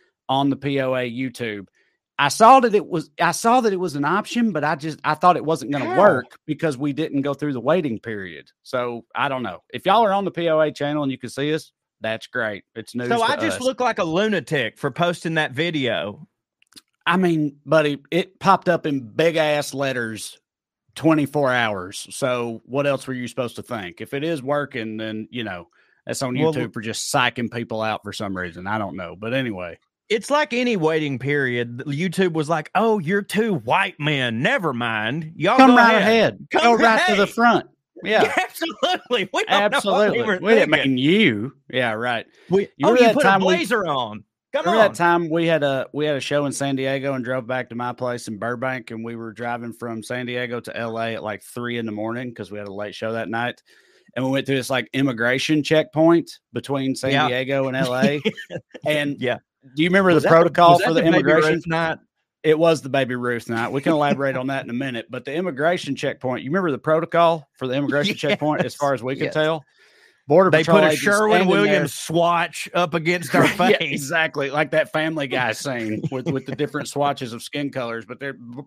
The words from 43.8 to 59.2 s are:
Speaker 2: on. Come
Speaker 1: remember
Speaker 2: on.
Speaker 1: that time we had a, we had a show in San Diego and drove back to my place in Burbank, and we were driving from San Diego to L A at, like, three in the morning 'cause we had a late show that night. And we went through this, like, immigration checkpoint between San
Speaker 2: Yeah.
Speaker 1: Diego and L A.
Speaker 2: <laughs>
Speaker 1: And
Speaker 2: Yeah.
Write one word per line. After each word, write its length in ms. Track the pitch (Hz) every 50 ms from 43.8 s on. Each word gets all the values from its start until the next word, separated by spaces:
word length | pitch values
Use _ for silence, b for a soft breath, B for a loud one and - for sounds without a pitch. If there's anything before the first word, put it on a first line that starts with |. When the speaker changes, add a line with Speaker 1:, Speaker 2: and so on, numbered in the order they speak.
| 190
Speaker 2:
on. 380 | 160 143 131 120 107 107 104 - _ _ _ _ _
Come 140 | - 285 311
Speaker 1:
remember 160 | - 226 220 214
Speaker 2:
on. 40 | 196 -
Speaker 1:
that 40 | -
time 320 | 175 170 175 170 170 156
we 160 | 156 170 165
had 160 | 165 165 151
a, 260 | 143 139 135 131 117 - -
we 120 | 139 151 151
had 80 | 147
a 40 | 135
show 260 | 127 - 147 147 143 139
in 60 | 131
San 220 | - 139 139 135
Diego 380 | 131 135 135 139 135 131 139 135
and 100 | 127 120
drove 220 | 123 127 131 117
back 240 | 113 127 127 123 117
to 60 | 117
my 180 | 117 123 123 120
place 340 | - 127 123 123 117 - -
in 120 | 110 95
Burbank, 500 | 107 117 123 117 127 131 127 127 117 -
and 140 | 117 110 113
we 100 | 117 117
were 160 | 113 113 113
driving 420 | 104 110 120 120 120 117 120 117 113
from 280 | - 117 120 113 110
San 240 | 104 - 123 127 123
Diego 340 | 120 123 123 123 117 120 117
to 160 | 117 - -
L 220 | - 117 117 113 113
A 160 | 113 113 113
at, 80 | - -
like, 200 | 107 104 98 -
three 340 | - - 120 120 120 120 120
in 80 | 117
the 60 | 113
morning 420 | 107 107 107 113 113 120 127 123 117
'cause 160 | - 104 92
we 60 | 101 104
had 100 | 101 101
a 60 | 98
late 220 | 101 104 107 92
show 160 | - 113 110 113
that 160 | 113 110 85
night. 320 | 113 117 120 120 - - b b b b b b b b b b _
And 100 | 120 131
we 60 | 131
went 160 | 135 139 131 135
through 80 | 139
this, 160 | 135 120 -
like, 180 | 135 127 113 - -
immigration 680 | 135 139 135 120 107 120 120 127 135 - - 156 151
checkpoint 800 | 143 - 160 156 151 156 - 151 160 165 170 170 - - - - _ _
between 440 | - 120 - - 139 135 135 135 131
San 160 | - - 131
Speaker 2:
Yeah. 160 | 139 139 151 143
Speaker 1:
Diego 400 | 123 127 131 127 139 139 135 131
and 100 | 127 131
L 180 | 131 127 123
A. 240 | 127 131 139 147 147 - - - - - - 170
Speaker 2:
<laughs> 320 | 170 - _ - - - 151
Speaker 1:
And 300 | 151 147 147 143 143
Speaker 2:
Yeah. 180 | -